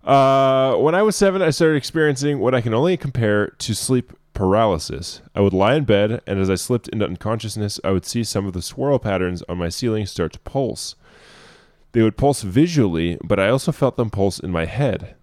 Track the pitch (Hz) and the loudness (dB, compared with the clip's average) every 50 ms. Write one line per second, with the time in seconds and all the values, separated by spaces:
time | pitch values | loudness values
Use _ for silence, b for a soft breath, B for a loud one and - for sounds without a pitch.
0 | _ - 135 139 135 135 135 135 135 135 135 135 131 135 123 - 123 151 165 185 | _ 4 4 6 6 6 4 4 4 4 4 4 2 2 2 2 2 2 2 2
1 | 214 220 196 - 202 196 185 190 185 165 139 - 170 160 156 147 - - - 160 | 2 2 2 2 2 2 2 2 0 0 2 2 2 2 2 0 -2 -4 -2 0
2 | 156 151 143 127 139 147 147 135 98 123 127 127 110 120 110 117 143 175 185 - | 0 0 0 0 -2 -2 -2 0 0 2 2 0 0 0 0 0 2 0 0 -2
3 | - 139 127 - 113 107 104 104 104 - - _ - - 107 - - - 131 127 | -4 -6 -2 0 0 2 2 2 0 -2 -6 _ -6 -6 -4 -4 0 0 0 0
4 | 120 - - _ _ _ _ - 98 95 98 107 113 107 92 80 - - - 67 | 0 -4 -16 _ _ _ _ -2 2 2 4 4 4 2 2 0 -4 -8 -10 -10
5 | 90 - - - - - _ - 101 98 92 95 95 107 135 156 147 - 110 101 | -10 -12 -14 -16 -20 -10 _ 2 2 4 4 4 4 4 4 2 2 2 2 4
6 | 104 107 113 - _ - 98 98 95 95 95 87 - - 123 117 - - - 107 | 4 2 -2 -4 _ -4 -2 -2 0 0 0 -2 0 -2 -2 -2 -2 -6 -4 -4
7 | 104 - 90 87 - 104 110 113 - 110 - 107 104 101 - - - 92 95 92 | -4 -4 -4 -6 -4 -4 -4 -4 -6 -8 -6 -6 -6 -6 -6 -6 -2 0 -2 0
8 | - - - 120 117 - - 107 98 98 90 90 82 - - - 127 143 143 127 | -2 -2 -4 -4 -4 -2 -4 -4 -4 -4 -6 -6 -8 -8 -8 -4 -2 0 0 0
9 | - 110 98 92 90 90 90 87 - - 90 90 87 87 87 - - 120 110 107 | 0 -2 -2 0 -2 -2 -4 -6 -8 -8 -6 -4 -4 -6 -4 -4 -4 -2 -2 -2
10 | 104 95 - - 87 80 - - _ - - 135 139 113 - - - - - b | -4 -6 -4 -4 -4 -4 -6 -10 _ -8 -6 -4 -4 -4 -6 -8 -12 -14 -14 b
11 | b b b b b b b b b b b b b b b b b b - 117 | b b b b b b b b b b b b b b b b b b 2 2
12 | 110 110 - - 135 139 139 - - 98 90 123 156 175 170 151 117 98 82 82 | 2 2 2 2 2 2 2 0 -4 0 2 2 2 4 4 2 2 2 2 0
13 | 82 85 85 - - 87 101 98 95 101 123 135 - - 147 - 151 131 - - | -2 -2 -4 -6 -2 -2 0 2 2 2 2 0 0 -4 -2 0 0 -2 0 0
14 | 120 110 - 101 98 98 90 - - 90 90 82 82 82 - 113 147 131 - - | -4 -2 0 0 0 0 0 -4 -6 -4 -2 -2 -4 -4 -2 -2 -2 -2 -2 -4
15 | - - - _ | -8 -12 -18 _